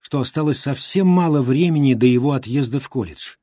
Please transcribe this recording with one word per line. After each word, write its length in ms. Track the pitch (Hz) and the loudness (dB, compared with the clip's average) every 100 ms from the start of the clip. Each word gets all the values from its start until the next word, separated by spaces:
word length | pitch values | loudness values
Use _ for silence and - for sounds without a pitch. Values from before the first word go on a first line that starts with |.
что 200 | - 143 | -6 -4
осталось 380 | 127 - 151 131 | -4 -2 -2 -2
совсем 480 | - 135 - 190 185 | -4 -6 -4 0 4
мало 360 | 180 170 151 | 4 2 2
времени 520 | 123 131 175 156 139 | 2 2 2 2 2
до 120 | 120 123 | 4 4
его 260 | 123 135 | 4 0
отъезда 480 | 135 110 131 127 135 | -2 -4 -4 -2 -6
в 80 | - | -6
колледж. 480 | 135 95 73 - - | -8 -8 -10 -18 -20